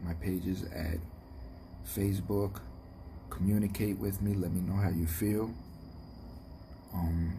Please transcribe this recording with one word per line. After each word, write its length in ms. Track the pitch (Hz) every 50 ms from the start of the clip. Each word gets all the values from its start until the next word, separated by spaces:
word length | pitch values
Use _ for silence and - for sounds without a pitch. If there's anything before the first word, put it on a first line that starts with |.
| 87
my 80 | 87 85
pages 500 | 82 - 101 92 90 87 92 95 95 - - -
at 260 | - 80 80 80 - - - - - - - - - - - - - - - - - -
Facebook. 760 | - - - 98 101 98 98 92 - 104 101 101 101 98 - - - - - - - - - - - - - - -
Communicate 680 | - - 90 95 104 107 104 98 98 - 110 104 98 92
with 240 | 107 101 98 101
me. 120 | 101 104 101
Let 200 | 98 90 85 87
me 80 | 90
know 180 | 90 90 95 98
how 100 | 98 92
you 180 | 87 85 82 80
feel. 460 | 82 - 110 104 104 107 110 113 117 - - - - - - - - - - - - - - - - - - - - - - - - - - -
Um, 420 | - 90 85 82 82 82 82 82 90